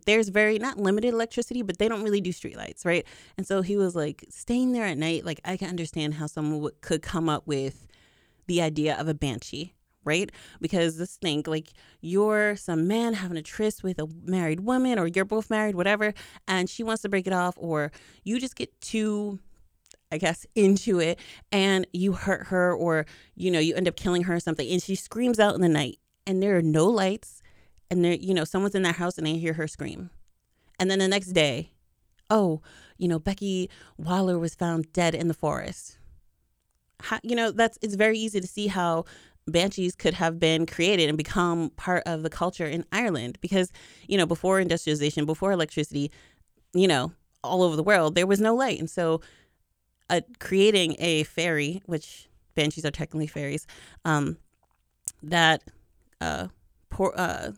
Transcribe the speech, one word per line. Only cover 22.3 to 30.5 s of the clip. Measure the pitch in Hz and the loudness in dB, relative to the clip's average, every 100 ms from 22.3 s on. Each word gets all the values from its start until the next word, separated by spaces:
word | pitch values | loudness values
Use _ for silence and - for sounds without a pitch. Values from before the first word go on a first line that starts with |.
| 180 170 | -2 0
her, | 185 180 | 2 2
or, | 170 170 160 151 - - - | 2 0 0 -2 -12 -20 -4
you | 180 | 0
know, | 170 | 2
you | 160 143 | 2 2
end | 175 | -2
up | - | -2
killing | 180 175 180 | 0 0 0
her | 170 | -2
or | |
something, | 165 156 123 | -2 -4 -2
and | 180 | -2
she | - 190 | -2 -6
screams | - 220 247 220 | -6 -2 0 4
out | 208 - | 4 6
in | |
the | 175 | 4
night, | 151 131 - _ _ - | 4 0 -6 _ _ -2
and | 190 | 0
there | 196 185 | 2 4
are | |
no | 160 156 180 | 4 4 4
lights, | 226 190 208 - - - - - - _ | 4 0 -2 -10 -20 -20 -20 -20 -20 _
and | 180 | 2
there, | 175 | 2
you | 170 185 | 2 0
know, | 185 160 | 0 0
someone's | 185 196 196 | 0 0 0
in | |
that | 180 170 | 0 0
house, | 175 170 | -4 -2
and | 156 | -2
they | 160 | -2
hear | 165 | -2
her | 160 156 | -4 -6
scream. | - 143 - 180 - - _ _ | -8 -10 -10 -16 -18 -20 _ _